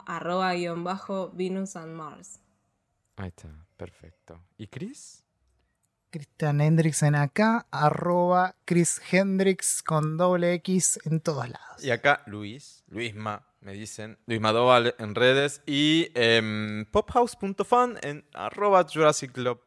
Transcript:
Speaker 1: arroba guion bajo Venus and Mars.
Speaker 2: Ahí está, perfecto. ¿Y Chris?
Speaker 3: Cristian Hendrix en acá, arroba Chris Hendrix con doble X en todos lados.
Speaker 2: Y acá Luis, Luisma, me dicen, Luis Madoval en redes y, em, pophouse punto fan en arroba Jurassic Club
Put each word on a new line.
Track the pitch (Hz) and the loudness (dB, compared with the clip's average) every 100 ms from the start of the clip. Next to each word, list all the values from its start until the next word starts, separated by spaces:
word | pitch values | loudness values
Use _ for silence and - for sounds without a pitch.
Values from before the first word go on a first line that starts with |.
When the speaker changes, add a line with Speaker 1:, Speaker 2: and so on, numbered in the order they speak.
Speaker 1:
arroba | - 165 165 185 185 | -12 -8 -4 -2 0
guion | 175 175 170 | -2 -4 -6
bajo | 175 190 - 190 175 | -6 -8 -8 -8 -8
Venus | 175 185 190 190 175 | -6 -6 -6 -8 -10
and | 160 | -14
Mars. | 165 151 - 175 - _ _ _ _ _ _ _ - | -14 -16 -18 -20 -20 _ _ _ _ _ _ _ -14
Speaker 2:
Ahí | 95 | -14
está, | - 80 76 82 - | -14 -20 -20 -20 -18
perfecto. | 87 _ 80 _ - 85 90 - | -18 _ -20 _ -20 -20 _ -20
¿Y | 107 | -16
Chris? | 127 202 302 - - _ _ _ _ _ _ _ _ _ | -14 -14 -16 -20 -20 _ _ _ _ _ _ _ _ _
Speaker 3:
Cristian | 160 143 - 156 143 | -16 -14 -6 -2 2
Hendrix | 151 165 160 - | 4 4 2 2
en | 147 | 2
acá, | 147 143 - 220 226 - | 2 0 0 0 0 -4
arroba | 143 151 - 175 175 175 180 185 - | 0 0 2 0 2 4 2 0 -4
Chris | - 175 165 - - | 0 2 2 -2 0
Hendrix | 185 196 190 190 190 - - | 0 2 2 2 0 -2 -4
con | - 156 151 160 | 0 0 0 0
doble | 180 180 175 | 2 2 2
X | 175 190 185 - - | 0 0 0 0 -2
en | 156 160 | -2 -2
todos | - 139 123 | -2 -6 -8
lados. | - - - | -12 -18 -8
Speaker 2:
Y | 135 | -4
acá | 117 143 143 - | 0 2 2 -2
Luis, | 104 104 131 - - _ | -12 -12 -14 -20 -20 _
Luisma, | 104 117 104 107 104 _ _ | -8 -8 -8 -10 -10 _ _
me | 98 | -18
dicen, | 101 107 - 110 - - | -14 -14 -14 -16 -14 -6
Luis | 113 | 0
Madoval | 110 113 123 123 120 - | 2 4 6 6 4 -2
en | 107 | -4
redes | 101 127 135 143 - - | 2 4 4 0 -4 -4
y, | 143 151 160 170 | 0 2 2 0
em, | 123 117 113 110 107 107 107 107 | 0 4 4 2 -4 -6 -8 -2
pophouse | 175 - 247 233 - | -2 0 0 0 -2
punto | 196 196 | -8 -4
fan | 190 240 247 214 | 2 2 2 -2
en | 143 151 - | -10 -10 -14
arroba | - 98 - 208 185 160 | -12 -10 -2 4 4 4
Jurassic | 156 151 143 131 | 2 2 2 -4
Club | 127 123 120 | -6 -4 -6